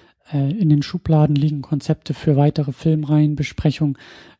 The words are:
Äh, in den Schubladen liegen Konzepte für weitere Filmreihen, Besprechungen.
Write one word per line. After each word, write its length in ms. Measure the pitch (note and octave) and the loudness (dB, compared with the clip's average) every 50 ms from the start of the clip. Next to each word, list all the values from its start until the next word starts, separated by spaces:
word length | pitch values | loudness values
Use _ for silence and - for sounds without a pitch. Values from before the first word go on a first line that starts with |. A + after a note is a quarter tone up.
| _ _ _ _ _ - | _ _ _ _ _ -6
Äh, 200 | D3+ C#3+ C#3 C#3 | -4 -2 -2 -2
in 180 | E3+ A3+ G3 D3+ | -2 0 2 2
den 120 | D3+ D3 | 2 2
Schubladen 540 | C#3+ - - F3+ - - D#3+ D3+ D3+ D3+ D3 | 2 -2 -6 -6 -2 0 2 4 4 4 2
liegen 260 | C#3+ C#3+ D#3 D3+ C#3+ | 0 0 0 -2 -4
Konzepte 520 | C3+ - D3+ C#3+ - - D#3 - - - D3 | -6 -6 -6 -4 -2 -4 -4 -4 -4 -10 -10
für 220 | - - D#3+ C#3+ | -4 -2 0 2
weitere 360 | C3+ C#3+ D3+ - - C#3+ C3+ | 4 2 2 2 0 -4 -4
Filmreihen, 640 | C3 - - D#3+ D#3+ D#3 D3+ C#3 D3+ D3+ D3+ D3 D3+ | -4 -4 -2 0 0 0 0 0 2 2 2 2 0
Besprechungen. 640 | C#3+ D3 - - - - D#3 C#3 - D#3 C#3+ C3+ - - - - - - - - | -2 -6 -8 -6 -2 -2 -2 0 0 -2 -4 -4 -6 -10 -20 -20 -20 -20 -20 -20